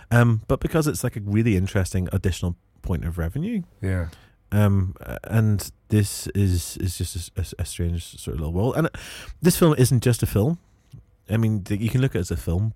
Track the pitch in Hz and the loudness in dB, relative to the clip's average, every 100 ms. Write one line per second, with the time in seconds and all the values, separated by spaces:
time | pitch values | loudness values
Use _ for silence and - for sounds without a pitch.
0 | - 120 120 110 - - 156 160 151 87 | 2 4 6 2 0 -2 0 0 0 -2
1 | 120 113 101 104 117 95 95 101 90 95 | -4 -6 -2 2 4 2 2 0 0 -2
2 | 90 95 92 85 90 85 _ _ - 87 | -2 0 0 -2 -4 -6 _ _ -6 -4
3 | 82 85 82 135 196 226 170 _ 95 92 | -4 -4 -4 -4 -4 -6 -8 _ -4 -2
4 | 82 - - _ _ 104 104 98 95 - | -4 -10 -20 _ _ 2 4 4 0 -6
5 | - - - 113 110 101 - - _ 107 | -12 -12 0 2 4 2 -2 -14 _ 2
6 | 101 - - 98 98 87 - - 92 - | 2 -2 -4 2 2 2 -2 -4 -6 -4
7 | 92 92 - - 85 - 87 - 85 85 | -6 -6 -8 -8 -8 -6 -8 -2 -2 -2
8 | - - - 73 80 85 214 - 160 - | -6 -12 -8 -6 -4 0 0 0 -2 -4
9 | - - - - 170 - 170 151 127 127 | -14 -16 -16 0 2 4 4 6 4 4
10 | 127 113 110 107 117 170 _ _ _ - | 2 0 0 2 2 0 _ _ _ -20
11 | _ _ - 110 110 107 90 101 117 127 | _ _ -4 0 2 0 -2 -2 0 0
12 | 131 - 90 82 - 85 110 | 0 0 -2 -4 0 0 0